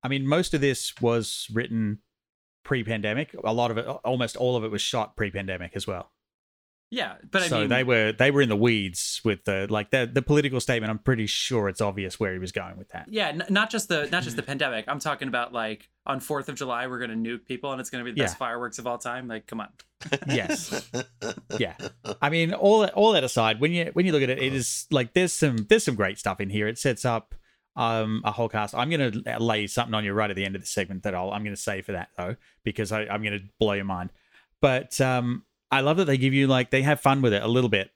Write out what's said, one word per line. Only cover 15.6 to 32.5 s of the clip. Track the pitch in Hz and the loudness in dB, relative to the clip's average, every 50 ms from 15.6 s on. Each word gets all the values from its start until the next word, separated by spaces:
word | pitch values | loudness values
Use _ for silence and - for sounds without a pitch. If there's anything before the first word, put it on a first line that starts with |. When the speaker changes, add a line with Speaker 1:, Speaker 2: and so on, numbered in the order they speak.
| 113 110 110 107 - _ _ _ _ | -4 -4 -6 -10 -12 _ _ _ _
Speaker 2:
on | - 139 131 | -6 -6 -6
fourth | - - 151 143 131 - | -4 -4 -6 -4 -4 -8
of | 143 | -8
July, | - 135 127 120 117 127 131 | -8 -6 -6 -4 -4 -4 -6
we're | 127 120 | -6 -6
gonna | 123 113 110 | -6 -6 -4
nuke | 113 113 113 120 117 _ | -4 -4 -4 -6 -8 _
people, | _ 131 123 - 143 | _ -10 -8 -6 -8
and | 135 131 | -8 -8
it's | 123 - | -8 -10
gonna | - 123 120 | -10 -8 -8
be | 123 | -6
the | 117 147 131 | -4 -2 -2
best | 98 85 | -2 -2
Speaker 1:
Yeah. | - | -4
Speaker 2:
fireworks | 135 120 117 120 123 117 - - | -6 -6 -6 -6 -8 -8 -10 -8
of | 117 123 | -6 -6
all | 120 117 | -6 -4
time. | - 127 120 127 127 120 | -6 -8 -8 -8 -8 -8
Like, | 113 110 - | -10 -10 -10
come | - - 113 | -10 -10 -10
on. | 104 - _ _ - _ _ _ - - - 139 - 139 | -10 -12 _ _ -20 _ _ _ -6 -4 -4 -4 -2 -2
Speaker 1:
Yes. | - 117 98 - 311 - 170 - 202 143 - - - | -2 -2 0 -2 -4 -6 -4 -6 -6 -8 -8 -6 -8
Speaker 3:
<laughs> | 120 127 _ _ _ - - - - - _ - 107 | -8 -8 _ _ _ -8 -8 -8 -8 -10 _ -4 -4
Speaker 1:
Yeah. | 117 87 80 - - - - _ _ - - - - | -4 -4 -4 -10 -12 -12 -12 _ _ -10 -4 0 0
I | 143 | 2
mean, | 160 170 165 165 185 | 2 2 2 2 0
all | - - 202 214 220 | 4 6 6 6 6
that, | 214 185 - | 4 4 4
all | 196 208 220 214 | 6 6 6 6
that | 165 131 | 6 2
aside, | 123 - 123 113 110 110 110 | 2 2 4 4 4 4 2
when | 131 160 175 | 2 2 2
you, | 175 165 165 - | 2 0 0 2
when | 156 180 | 2 2
you | 185 160 | 4 4
look | 147 135 | 4 4
at | 123 | 2
it, | 131 135 | 2 0
it | 131 135 135 | 0 0 0
is, | 135 120 - - - - _ | 0 -2 -2 -4 -6 -2 _
like, | 156 139 123 117 _ | 2 2 2 2 _
there's | 180 185 175 - | 2 2 2 2
some, | - 160 147 123 113 104 - | 2 2 2 2 2 4 4
there's | 214 226 - | 4 4 4
some | - 131 | 0 0
great | 104 104 95 101 - | 2 0 0 0 -2
stuff | - 101 95 - | -4 -4 -4 -2
in | 104 98 | -4 -4
here. | 101 107 104 107 | -2 -2 -2 -2
It | 117 - | -4 0
sets | - 143 120 - - | 0 0 0 0 0
up, | 127 117 113 - _ - - _ _ _ _ _ _ _ | -2 -2 -2 -4 _ -16 -16 _ _ _ _ _ _ _
um, | - 123 113 113 113 110 110 110 107 - | -2 0 0 0 0 0 -2 -2 -2 -2
a | 107 107 | -4 -2
whole | 117 117 110 | 0 -2 -2
cast. | - 110 107 104 - | 0 -2 -2 -2 -2
I'm | 120 123 147 | -2 -2 0
gonna | 170 151 139 123 101 117 120 | 0 0 0 0 -2 -4 -6
l-, | 117 117 113 | -6 -2 0
lay | 113 117 110 107 104 98 | 0 2 2 0 -2 -2
something | - - 117 120 110 | -2 -4 -2 -2 -2
on | 107 107 | -2 0
you | 101 98 | 0 0
right | 107 107 101 | 0 0 0
at | 98 | 0
the | 95 98 | -2 -2
end | 98 95 | -2 -2
of | 98 90 | -6 -6
the | |
segment | - - - 98 90 95 92 - | -4 -2 -2 -2 -2 -6 -6 -4
that | 101 92 | -4 -4
I'll, | 90 90 98 101 | -2 -4 -4 -4
I'm | 104 107 | -4 -6
gonna | 104 101 | -6 -6
say | - - - 101 95 95 | -6 -6 -4 -4 -6 -6
for | - 101 | -6 -6
that | 87 87 - _ | -6 -8 -8 _
though, | - 90 90 120 - _ _ | -8 -6 -6 -6 -8 _ _